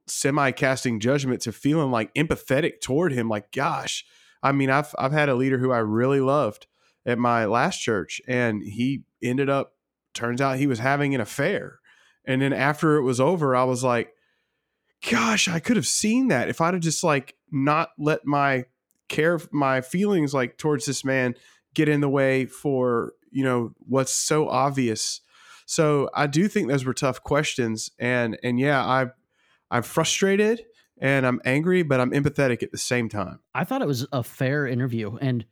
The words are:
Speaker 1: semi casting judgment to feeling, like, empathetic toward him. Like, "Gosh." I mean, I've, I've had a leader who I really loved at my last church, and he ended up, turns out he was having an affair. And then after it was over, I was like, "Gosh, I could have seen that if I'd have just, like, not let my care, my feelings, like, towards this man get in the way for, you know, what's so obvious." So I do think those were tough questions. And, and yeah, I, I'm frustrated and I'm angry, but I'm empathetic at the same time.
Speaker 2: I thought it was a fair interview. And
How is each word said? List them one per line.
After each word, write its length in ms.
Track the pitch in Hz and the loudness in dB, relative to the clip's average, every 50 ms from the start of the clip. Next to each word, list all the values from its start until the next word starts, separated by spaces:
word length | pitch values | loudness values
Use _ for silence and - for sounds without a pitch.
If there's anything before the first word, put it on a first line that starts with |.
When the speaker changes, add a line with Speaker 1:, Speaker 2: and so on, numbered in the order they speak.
| _ | _
Speaker 1:
semi 460 | - - - - 139 139 151 139 131 | -10 -8 -4 -2 0 2 2 2 0
casting 480 | - - 147 131 131 123 - 131 117 107 | 0 0 0 0 0 0 -2 -4 -4 0
judgment 420 | 104 120 139 143 135 131 123 - - | 0 0 0 0 0 -2 -4 -2 -4
to 80 | 117 | -8
feeling, 380 | 104 - - 143 151 165 147 131 | -8 -4 -2 0 0 2 0 0
like, 240 | 123 113 110 - - | 0 -2 -2 -2 -2
empathetic 680 | 135 156 156 139 - - - 131 139 165 156 - - | -2 0 0 -2 -6 -2 -2 0 0 0 -2 -4 -6
toward 320 | - - 127 151 180 170 135 | -6 -4 -2 0 0 0 0
him. 160 | 123 113 113 | 0 -2 0
Like, 220 | 107 104 101 _ | -2 -4 -6 _
"Gosh." 540 | - 127 139 139 147 135 127 - - - - _ _ _ - _ _ _ - | -6 -4 -2 -2 -2 -4 -6 -6 -8 -8 -10 _ _ _ -20 _ _ _ 0
I 80 | 135 | 0
mean, 180 | 139 139 135 135 | 2 2 2 4
I've, 240 | 135 143 147 - - - | 2 2 0 -2 -4 -4
I've 140 | - 135 151 | -2 0 2
had 160 | 156 147 143 | 2 2 2
a 60 | 127 | 2
leader 220 | 120 131 135 131 123 | 2 2 2 2 2
who 140 | 127 131 | 2 2
I 80 | 127 117 | 2 2
really 420 | 110 107 107 113 123 135 139 139 | 2 2 2 2 2 4 4 2
loved 460 | 131 131 139 151 135 107 - - - _ _ _ _ _ _ _ - | 2 2 2 2 2 0 -4 -8 -20 _ _ _ _ _ _ _ -4
at 120 | 117 120 113 | -4 -2 0
my 280 | 120 120 120 117 110 | 2 2 2 2 2
last 320 | 101 110 120 139 185 - - | 2 2 2 2 0 -2 -4
church, 440 | - 123 113 95 80 - - - - - | -2 -2 0 0 -2 -4 -8 -12 -8 -4
and 340 | 127 123 120 117 107 104 | -2 0 0 0 0 -2
he 440 | - 104 101 - 123 135 139 117 - _ _ - - | -6 -8 -4 -2 -2 -2 -2 -4 -8 _ _ -6 -4
ended 260 | 120 123 135 139 135 | -2 0 0 0 0
up, 240 | 139 135 - - _ _ _ _ _ _ _ _ - | 0 0 -2 -4 _ _ _ _ _ _ _ _ -12
turns 280 | - 120 117 120 127 | -6 -4 -4 -2 0
out 160 | 139 135 131 131 | -2 -2 0 0
he 100 | 143 143 | 0 0
was 120 | 127 107 | 0 0
having 360 | 120 135 139 143 143 139 139 | 0 0 0 2 0 0 0
an 60 | 127 | -2
affair. 580 | 104 - - - 139 180 208 - - - - _ _ _ _ _ _ _ _ _ _ | -2 -4 -4 -4 -2 -2 -2 -4 -6 -10 -16 _ _ _ _ _ _ _ _ _ _
And 180 | - 131 131 139 | -4 -2 0 0
then 100 | 139 139 | 0 0
after 440 | 98 131 143 151 - 170 156 151 151 | 0 0 0 0 2 2 4 4 4
it 60 | 127 | 2
was 160 | 127 127 120 | 0 2 2
over, 360 | 131 156 190 170 151 135 127 | 2 2 2 2 2 2 2
I 80 | 123 131 | 2 2
was 200 | 131 127 120 131 | 2 0 0 0
like, 300 | 127 120 117 - - - _ _ _ _ _ _ _ _ _ _ _ _ _ _ _ _ _ - - | 0 0 0 -2 -4 -10 _ _ _ _ _ _ _ _ _ _ _ _ _ _ _ _ _ -4 -2
"Gosh, 380 | 233 233 226 226 214 190 - 196 | 0 0 2 0 0 0 0 0
I 120 | 170 165 | -2 -4
could 180 | - - 247 208 | 0 0 0 0
have 100 | 127 - | 0 -2
seen 400 | - - - 214 226 254 262 240 | -2 -2 0 0 0 2 2 2
that 220 | 143 120 107 - | 2 2 0 -2
if 120 | 123 - | -2 0
I'd 140 | 165 170 185 | 0 0 0
have 80 | 185 165 | 0 -2
just, 200 | 165 147 - - | -2 -2 0 0
like, 320 | 165 147 135 127 - - _ _ _ | 0 0 0 -2 -6 -20 _ _ _
not 380 | 156 135 135 147 151 160 165 - _ - | -4 0 2 2 2 2 0 -4 _ -4
let 280 | 147 151 156 - - | -2 0 0 0 0
my 400 | 135 147 143 139 139 135 127 127 _ _ _ _ _ _ _ _ - | -2 0 2 2 2 2 0 -2 _ _ _ _ _ _ _ _ -8
care, 320 | - - 151 165 175 156 160 - | -2 0 2 2 2 0 -4 -4
my 300 | - 151 143 135 131 131 | -2 0 0 2 2 0
feelings, 500 | 127 - - 180 208 208 202 175 147 135 | -2 -2 -2 -2 0 2 2 2 0 0
like, 280 | 139 135 123 - - _ | 0 0 -2 -2 -4 _
towards 260 | - 156 151 143 147 | -2 -2 -2 -2 -2
this 180 | 143 127 - - | -4 -6 -4 -2
man 300 | 135 131 131 127 123 120 - _ - _ _ _ _ - | 0 0 2 2 0 -2 -4 _ -20 _ _ _ _ -2
get 160 | - 156 151 | 0 2 2
in 120 | 151 143 | 4 2
the 80 | 143 139 | 2 2
way 360 | 135 139 135 135 135 131 131 | 2 2 2 4 2 2 0
for, 680 | 120 - - - 151 135 127 127 123 120 117 87 - - _ _ _ | -2 -6 -6 -4 -2 0 0 0 2 0 0 -2 -4 -8 _ _ _
you 120 | - 135 135 | -4 -2 0
know, 300 | 131 123 120 117 - - _ | 2 2 0 0 -2 -8 _
what's 340 | - - 123 135 131 - - | -8 -2 0 0 0 0 -2
so 340 | - - - 156 151 151 - | -4 -2 0 0 0 0 0
obvious." 720 | - 127 135 143 139 135 127 113 107 - - - - - _ _ _ - - - - - _ | 2 0 0 0 0 0 0 0 0 -2 -4 -6 -8 -10 _ _ _ -20 -20 -20 -20 -20 _
So 440 | - - - 160 151 147 143 131 - - | -8 -2 0 2 2 4 2 0 0 0
I 140 | - 147 143 | -2 -2 0
do 200 | 135 156 196 208 | 2 2 2 2
think 200 | - 208 170 113 | 2 0 0 2
those 180 | 143 139 127 | 0 0 0
were 80 | 131 123 | -2 -4
tough 300 | - 151 131 120 - - | 0 0 -2 -2 -2 -4
questions. 680 | - 147 143 151 - - - 120 113 110 110 - - _ - | -2 0 0 0 -2 -2 -2 -2 -2 -2 -4 -6 -12 _ -4
And, 400 | 113 123 127 123 120 113 101 - - | -2 0 0 2 0 -2 -2 -4 -4
and 160 | 123 120 123 | -2 0 0
yeah, 240 | 135 147 143 131 117 | 2 2 2 0 2
I, 240 | 117 127 131 131 123 - _ _ _ _ _ _ _ _ _ _ - | 2 0 0 0 -2 -6 _ _ _ _ _ _ _ _ _ _ -2
I'm 120 | - 120 113 | -2 -2 -2
frustrated 800 | - - 170 160 - - - 196 196 196 202 208 214 233 226 - _ _ _ _ _ _ - | 0 -2 -2 0 0 0 0 2 2 4 4 4 2 2 -2 -4 _ _ _ _ _ _ -4
and 260 | 135 135 139 135 127 | -2 0 2 2 2
I'm 140 | 127 123 - - | 2 0 0 0
angry, 380 | 127 131 147 160 185 180 185 170 | 0 0 2 2 2 2 2 2
but 160 | 143 135 127 | 2 2 2
I'm 120 | 123 127 | 2 2
empathetic 520 | 110 143 143 151 143 - 139 131 120 - - | 2 0 0 0 0 2 2 2 2 0 -4
at 80 | - | -8
the 60 | - 104 | -8 -8
same 300 | - - 127 123 113 107 | -4 -2 0 0 -2 -2
time. 320 | - 104 92 85 73 - _ _ - | -2 -4 -6 -6 -8 -16 _ _ -6
Speaker 2:
I 80 | 127 170 | -6 -4
thought 180 | - 262 277 | -4 -2 -4
it 60 | 247 147 | -2 -2
was 180 | 135 113 139 - | -2 -2 -4 -4
a 120 | - 131 117 | -4 -4 -6
fair 440 | - - - 139 127 143 151 143 120 | -6 -6 -4 -2 -2 0 -2 -2 -2
interview. 480 | 127 120 131 127 117 113 107 101 110 - | -2 -2 -2 -2 -2 -4 -6 -6 -8 -6
And 280 | 139 131 123 117 110 _ | -4 -2 -2 -2 -4 _